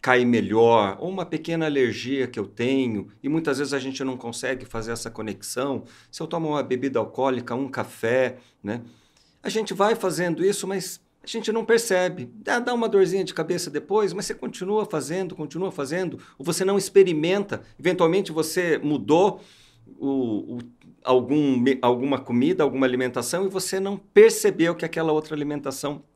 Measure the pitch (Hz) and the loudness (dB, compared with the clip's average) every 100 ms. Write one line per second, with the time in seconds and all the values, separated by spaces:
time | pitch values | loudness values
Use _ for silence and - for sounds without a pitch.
0 | - 127 123 117 98 110 117 113 101 95 | 4 4 4 2 2 4 6 6 4 -2
1 | 175 190 175 156 160 165 156 143 127 107 | -8 -6 -6 -6 -4 -4 -2 0 0 -2
2 | 123 139 123 123 98 - 120 135 127 104 | -6 -4 -4 -6 -10 -4 -2 0 0 -4
3 | 95 - 139 156 156 135 139 139 131 135 | -8 -10 -4 -2 -2 -2 -2 -4 -6 -6
4 | 131 131 117 117 127 127 127 113 110 117 | -6 -6 -10 -8 -6 -6 -8 -10 -8 -8
5 | - 113 110 98 - - 139 123 - - | -8 -10 -10 -8 -8 -4 -4 -4 -8 -20
6 | _ - 160 165 160 147 127 127 135 123 | _ -12 -8 -4 -4 -4 -2 -2 -2 -2
7 | 110 - 135 131 120 123 135 127 107 - | -4 -2 -2 -2 -4 -6 -6 -6 -8 -4
8 | 113 123 127 123 _ _ 98 117 120 _ | 0 2 0 -2 _ _ -8 -8 -10 _
9 | _ _ _ _ 202 202 214 190 202 226 | _ _ _ _ -6 -4 -4 2 2 2
10 | 190 156 175 156 190 202 185 196 175 - | -2 0 -2 0 0 0 -4 -6 -8 -14
11 | _ _ - 233 214 220 226 233 226 185 | _ _ -10 -6 -2 -4 2 2 4 2
12 | 180 175 185 - - - 247 240 226 202 | 2 -2 -12 -12 -4 -2 0 -2 2 4
13 | 180 190 185 - 160 180 165 147 - 202 | 4 2 -2 -4 -2 -2 -2 -8 0 0
14 | 202 180 202 - 123 - 185 214 208 156 | 0 -2 -8 -8 -10 -8 -2 -2 0 -4
15 | 131 175 185 - 147 165 185 - 139 170 | -4 -4 -6 -8 -10 -6 -6 -6 -4 -2
16 | 185 - - _ 143 165 190 202 190 196 | -4 -6 -16 _ -6 -2 2 2 4 6
17 | 185 156 165 202 202 113 - - 151 180 | 6 6 2 0 -2 -8 -10 -4 -2 4
18 | 165 185 196 160 156 180 175 147 147 147 | 4 4 0 -2 -2 0 0 0 0 -2
19 | 101 156 202 - - _ _ _ - - | 4 6 6 2 -16 _ _ _ -20 -8
20 | 139 135 120 107 - 120 120 _ - - | -2 -2 0 -4 -6 -12 -12 _ -20 -10
21 | - 127 120 147 143 127 123 131 123 123 | 2 4 4 2 2 4 2 4 2 2
22 | 139 135 120 120 143 180 143 127 131 123 | 0 -2 0 2 2 2 0 2 0 2
23 | 127 123 117 170 196 190 180 190 196 202 | -2 -4 -4 -2 -2 -4 -4 -4 -4 -6
24 | _ - 220 220 208 - 165 165 160 165 | _ 8 8 8 0 2 0 0 -6 -2
25 | 160 156 151 151 147 147 143 135 143 147 | 0 0 -2 -6 -4 -6 -6 -6 -8 -8
26 | _ | _